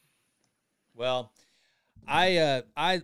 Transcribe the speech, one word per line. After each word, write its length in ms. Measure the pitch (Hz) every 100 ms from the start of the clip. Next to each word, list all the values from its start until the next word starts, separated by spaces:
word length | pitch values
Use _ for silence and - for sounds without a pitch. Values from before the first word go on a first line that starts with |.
| _ _ _ _ _ _ _ _ _
Well, 380 | 117 127 127 117 _ _ _ _ _ _ - -
I, 300 | 151 185 175
uh, 260 | 156 131 120 -
I, 260 | 165 185